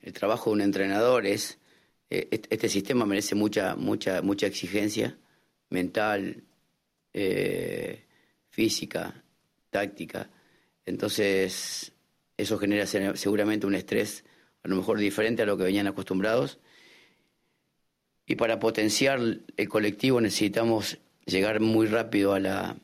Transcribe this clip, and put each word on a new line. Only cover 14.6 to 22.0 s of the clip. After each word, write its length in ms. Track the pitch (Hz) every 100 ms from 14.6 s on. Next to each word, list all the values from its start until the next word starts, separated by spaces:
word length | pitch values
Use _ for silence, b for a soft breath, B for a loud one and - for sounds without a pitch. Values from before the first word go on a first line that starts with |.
a 40 | 87
lo 80 | 95
mejor 240 | 95 107
diferente 440 | 104 98 107 117
a 20 | 104
lo 100 | 98
que 80 |
venían 240 | 92 101 101
acostumbrados. 720 | 98 95 95 104 120 139 - b b b b b b b _ _ _ _ _ _ _ _ _ -
Y 100 | -
para 240 | 117 110
potenciar 600 | 113 110 107 - 135 135 117 - - -
el 120 | -
colectivo 520 | 110 104 101 131 123
necesitamos 800 | 110 - 104 104 117 110 95 - _ _ -
llegar 340 | 95 104 107
muy 280 | 110 110 110
rápido 460 | 113